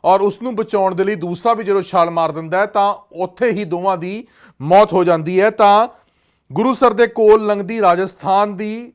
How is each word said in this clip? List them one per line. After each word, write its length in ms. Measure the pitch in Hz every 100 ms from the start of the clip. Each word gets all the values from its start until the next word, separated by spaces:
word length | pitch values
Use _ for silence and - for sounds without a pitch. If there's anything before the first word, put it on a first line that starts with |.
| 175
ਔਰ 160 | 196
ਉਸ 200 | 202 196
ਨੂੰ 140 | 247 220
ਬਚਾਉਣ 400 | 220 202 190 180
ਦੇ 80 |
ਲਈ 120 | 196 180
ਦੂਸਰਾ 380 | 175 175 233
ਵੀ 100 | 226
ਜਦੋਂ 180 | 202 196
ਛਾਲ 280 | 170 185 170
ਮਾਰ 220 | 170 160
ਦਿੰਦਾ 280 | 151 160 185
ਹੈ 60 | 208
ਤਾਂ 280 | 208 202 196 _
ਉੱਥੇ 400 | 165 180 - 240
ਹੀ 120 | 196
ਦੋਵਾਂ 340 | 185 175 190 180
ਦੀ 300 | 180 214 240 _ - -
ਮੌਤ 320 | 143 190 214
ਹੋ 100 | 185
ਜਾਂਦੀ 380 | 175 165 156 185
ਹੈ। 80 | 214
ਤਾਂ 380 | 214 202 208 240 - _ _ _ _ -
ਗੁਰੂਸਰ 400 | 143 247 247 247
ਦੇ 140 | 208 233
ਕੋਲ 400 | 233 214 220 214
ਲੰਘਦੀ 340 | 202 190 226
ਰਾਜਸਥਾਨ 760 | 196 175 190 - - 196 208 190
ਦੀ 360 | 214 220 240